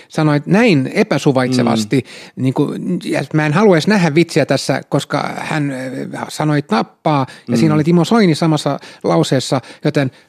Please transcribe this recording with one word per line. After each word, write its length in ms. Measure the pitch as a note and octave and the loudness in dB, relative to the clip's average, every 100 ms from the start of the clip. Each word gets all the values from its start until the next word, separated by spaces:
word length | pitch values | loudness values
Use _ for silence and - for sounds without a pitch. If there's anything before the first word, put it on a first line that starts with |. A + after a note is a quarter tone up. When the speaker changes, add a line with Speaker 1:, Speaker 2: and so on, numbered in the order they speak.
| - | -10
Speaker 1:
sanoi, 280 | - D#3 D3 | -2 0 0
että 140 | D3 | 2
näin 400 | F#3 A#3+ D3 C3+ | 2 4 2 0
epäsuvaitsevasti, 1080 | D#3 G#3+ D#3 D#3 B2+ B2+ B2+ A#2 A2+ G#2 C#3 - - - - | -2 0 0 2 2 0 0 0 0 0 -2 -4 -14 -16 -4
Speaker 2:
Mm. 60 | |
Speaker 1:
niinku, 320 | C3 C3 C#3+ - - F3+ | -2 0 -2 -2 -6 -6
ja 200 | D#3 C#3+ C#3+ | -4 -4 -2
mä 120 | D#3 D3+ | 0 0
en 60 | |
halua 220 | D#3 A3 | 4 4
edes 120 | E3 F#3 | 4 4
nähdä 280 | G#3 E3+ | 2 2
vitsiä 320 | D3 E3 D#3 C3 | 2 2 0 0
tässä, 340 | C#3 - C3+ - | -2 -2 -4 -2
koska 420 | C#3+ - D3 - - | -4 -2 -6 -4 -8
hän, 340 | - D#3 C#3+ | -6 -4 -4
ää, 560 | C3 C3 C3+ C#3 - A#2 | -6 -10 -10 -10 -10 -10
sanoi 340 | - D3+ D3 | -4 -2 -2
tappaa, 640 | - G#3+ - _ E3 C#3+ B2+ - - | -2 -4 -4 _ -2 0 -2 -8 -2
ja 60 | |
Speaker 2:
Mm. 20 | A#2 | 2
Speaker 1:
siinä 140 | A2 | 2
oli 100 | - | 2
Timo 200 | D#3 F3 | 2 2
Soini 300 | D#3+ A#3 F#3+ | 2 2 2
samassa 440 | D3 E3 D3+ D3 C#3 - - | 2 0 0 -2 -6 -10 -8
lauseessa, 560 | - E3+ D3+ C3 - C3+ - - | -2 0 2 0 0 -4 -4 -4
joten, 260 | D3+ D3 C3+ - | -2 0 -2 -6